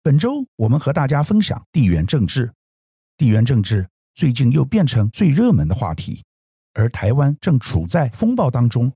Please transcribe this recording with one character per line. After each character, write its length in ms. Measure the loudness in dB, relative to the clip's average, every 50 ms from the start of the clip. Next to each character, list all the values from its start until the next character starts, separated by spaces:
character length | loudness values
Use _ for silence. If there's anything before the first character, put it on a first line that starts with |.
本 160 | _ 2 2
周 260 | 2 2 0 -2 -4 -8 _ _
我 120 | -4 0
们 120 | 0 0 0
和 120 | 0 -2
大 140 | -2 -2 -2
家 160 | 0 0 -2
分 180 | 0 0 0 0
享 240 | 0 0 -4 -8 -8 _
地 120 | _ 2 2
缘 200 | 2 2 0 0
政 220 | 0 0 0 0
治。 260 | -2 -2 -4 -6 -6 _ _ _ _ _ _ _ _ _ _ _ _ _
地 120 | _ 2
缘 180 | 2 4 4 2
政 160 | 2 2 0
治 260 | 0 0 -2 -2 -2 -6 _ _ _ _ _
最 180 | -2 -2 -2 0
近 180 | 2 2 2
又 140 | 2 2 0
变 220 | 2 0 0 0
成 200 | 2 2 0 0 0
最 180 | 0 0 2 2
热 220 | 2 2 2 2
门 160 | 2 2 0
的 80 | -2 -2
话 180 | -4 -4 -6 -6
题， 300 | -8 -8 -10 -12 -12 -14 _ _ _ _ _ _ _ _ _ _
而 140 | -2 -2 -2
台 220 | -2 -2 -2 0 0
湾 220 | 2 0 0 -2 -2
正 180 | -2 0 0 0
处 260 | -2 -2 -4 -4 -2
在 220 | -2 -2 -2 -2 -2
风 260 | -4 -2 -2 -2 0
暴 140 | 0 -2 0
当 200 | 0 0 0 0
中。 220 | 2 0 -2 -2 -4